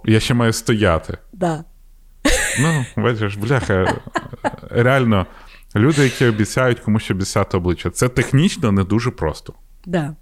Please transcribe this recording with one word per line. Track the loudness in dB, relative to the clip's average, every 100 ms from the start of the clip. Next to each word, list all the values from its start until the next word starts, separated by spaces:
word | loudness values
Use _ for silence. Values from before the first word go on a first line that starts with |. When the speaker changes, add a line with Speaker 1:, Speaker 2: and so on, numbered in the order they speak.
Speaker 1:
я | 2 2
ще | 2
маю | 2 2
стояти. | 0 0 2 4 2 -2 -14 -14
Speaker 2:
Да. | -6 -4 -4 -10 -20 -20 -20 -20 -4 0 0 0 0
Speaker 1:
Ну, | 0 0 -2 -2
бачиш, | -2 0 -4 -4
бляха, | -2 -2 2 2 2 -2 -6 -10 -10 -8 -8 -8 -6
реально, | 0 2 2 2 2 0 -10 -20 -20 -6 2
люди, | 2 4
які | 2 2 0
обіцяють | 2 0 2 0 0
комусь | 0 -2 0
обіцяти | -4 -2 -2 0 -2
обличчя, | -2 -2 -4
це | -2 -2
технічно | 0 0 2 2 0 0
не | 0
дуже | 0 0 -2
просто. | -4 -6 -6 -14 -20 -20 -20 -6
Speaker 2:
Да, | -4 -4 -10